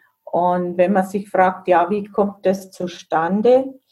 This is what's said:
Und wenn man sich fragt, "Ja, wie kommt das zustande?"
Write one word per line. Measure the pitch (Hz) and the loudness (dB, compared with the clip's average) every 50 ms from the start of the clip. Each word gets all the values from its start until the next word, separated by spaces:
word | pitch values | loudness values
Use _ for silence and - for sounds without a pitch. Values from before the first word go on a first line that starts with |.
| _ _ _ _ _ | _ _ _ _ _
Und | - - 170 175 180 180 180 180 175 180 | -6 -4 -2 0 0 0 -2 -2 -4 -2
wenn | 185 180 180 208 | 0 0 2 2
man | 190 190 | 0 0
sich | 196 - 202 202 - | -2 -4 -8 -6 -2
fragt, | - 190 185 190 185 185 - 185 | 0 2 2 2 0 -2 -2 2
"Ja, | 180 170 175 175 | 2 2 2 2
wie | 208 208 202 | -2 -4 -6
kommt | - - - 196 202 - - - | -4 -4 -2 -2 -2 -4 -4 -2
das | 185 190 190 190 - | -2 -2 -2 -6 -14
zustande?" | - - 185 180 - - - _ 160 160 165 175 190 214 214 240 254 262 269 269 - - _ _ | -12 -12 -12 -12 -12 -14 -10 _ -4 -2 -2 0 0 0 4 4 4 4 2 0 -8 -16 _ _